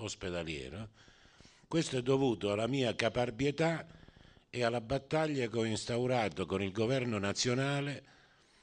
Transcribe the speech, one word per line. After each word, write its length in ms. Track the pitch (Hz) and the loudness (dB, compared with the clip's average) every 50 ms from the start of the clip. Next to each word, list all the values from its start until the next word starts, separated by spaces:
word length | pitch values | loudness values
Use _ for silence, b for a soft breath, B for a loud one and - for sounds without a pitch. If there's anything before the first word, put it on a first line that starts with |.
ospedaliero, 840 | 113 101 - - 101 92 87 87 82 80 80 69 65 65 73 101 110 107 b b b b b b b b b b b b b b b | -8 -8 -8 -8 -6 -6 -4 -4 -4 -6 -6 -8 -8 -10 -10 -10 -10 -12 b b b b b b b b b b b b b b b
questo 300 | - 151 165 160 - 135 | -2 -2 -2 0 0 -2
è 60 | 127 | 0
dovuto 500 | 120 131 135 135 139 131 113 87 101 101 | 2 2 4 4 4 2 2 2 0 0
alla 140 | 101 104 113 | 0 2 0
mia 280 | 113 139 139 127 113 95 | 0 2 2 2 2 2
caparbietà 920 | - 117 113 - 123 123 120 110 110 135 143 143 143 160 165 165 160 b b b b b b b b b b b b b _ | 2 0 2 2 2 0 0 0 0 0 0 2 2 2 2 0 -2 b b b b b b b b b b b b b _
e 120 | - 123 | -2 0
alla 200 | 120 117 120 120 | 2 2 2 0
battaglia 640 | 110 110 135 139 135 - - 156 160 156 147 135 120 110 | 0 -2 -2 -2 -2 0 0 2 2 2 0 0 -2 0
che 100 | 107 120 | 0 0
ho 60 | 113 | 2
instaurato 800 | 113 110 101 - - 117 120 123 127 127 123 110 98 76 95 92 | 2 0 -2 -2 -2 0 0 2 2 2 2 2 0 0 -2 -2
con 180 | 80 95 95 | 0 0 0
il 100 | 101 95 | 0 0
governo 460 | 92 110 110 113 135 135 123 120 110 101 | 0 0 2 2 2 0 0 0 -2 0
nazionale, 920 | 98 101 95 - - 127 123 131 135 139 143 143 143 143 139 - b b b b b b b b b b b b | 0 0 0 0 0 2 2 2 0 0 0 -2 -2 -4 -6 -8 b b b b b b b b b b b b